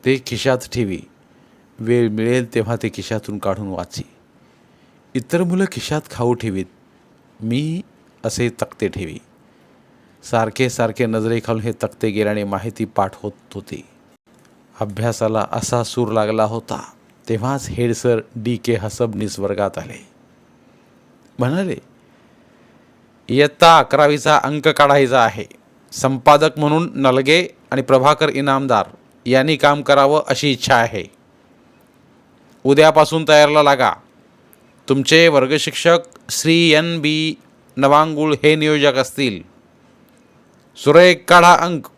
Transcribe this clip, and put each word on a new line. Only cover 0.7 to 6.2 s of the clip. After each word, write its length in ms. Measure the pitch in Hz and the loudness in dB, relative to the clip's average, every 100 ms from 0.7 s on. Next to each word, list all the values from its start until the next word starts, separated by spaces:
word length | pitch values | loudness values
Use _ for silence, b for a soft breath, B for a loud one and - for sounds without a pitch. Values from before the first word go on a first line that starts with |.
ठेवी, 260 | 127 104 87 - _ _ b b b b - | -6 -6 -8 -14 _ _ b b b b -12
वेळ 300 | 110 120 117 | -2 0 0
मिळेल 440 | 107 113 127 117 117 | -2 -2 -2 -2 -6
तेव्हा 200 | 107 117 | -4 -6
ते 140 | 113 | -6
खिशातून 440 | - 95 110 - 104 | -10 -8 -8 -8 -8
काढून 300 | 98 95 98 | -6 -6 -8
वाची. 360 | 90 87 - - _ _ _ b b b b b b _ | -10 -12 -14 -16 _ _ _ b b b b b b _
इतर 300 | 131 117 170 | -10 -4 -4
मुलं 220 | 175 185 190 | -2 -2 -4
खिशात 300 | 123 - 151 - | -6 -6 -8 -8
खाऊ 220 | - | -4